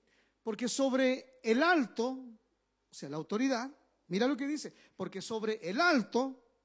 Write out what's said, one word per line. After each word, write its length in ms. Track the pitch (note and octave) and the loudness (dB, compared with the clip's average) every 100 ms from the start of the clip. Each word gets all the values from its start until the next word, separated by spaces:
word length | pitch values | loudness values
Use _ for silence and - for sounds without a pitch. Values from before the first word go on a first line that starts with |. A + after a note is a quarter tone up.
| _ _ _ _ | _ _ _ _
porque 260 | A3+ G#3+ A#3+ | -8 -4 -2
sobre 680 | - C4+ C4 C4 C4 - _ | 2 2 4 2 2 -4 _
el 200 | A#3 A#3 | 0 4
alto, 460 | E4 F4 G#3+ - A#3+ | 6 4 2 -2 -4
o 840 | C4 B3+ A3+ _ _ _ _ _ | -4 -12 -20 _ _ _ _ _
sea, 140 | - C#3+ | -16 -10
la 80 | D3+ | -10
autoridad, 540 | D3+ G#3 C4+ A#3+ C4+ - _ _ _ | -4 -2 0 0 -4 -12 _ _ _
mira 180 | F#3 B3 | 0 0
lo 100 | C4+ | 0
que 100 | C#4 | -4
dice, 260 | D4 E3 - _ - | -6 -8 -16 _ -12
porque 260 | F3+ F#3 | -10 -8
sobre 380 | - A3+ G#3+ G#3+ | -8 -6 -4 -4
el 180 | E3 A3 | -4 0
alto, 600 | F4 C#4+ F#3+ A#3 C4+ C4 _ _ | 4 2 2 0 0 -4 _ _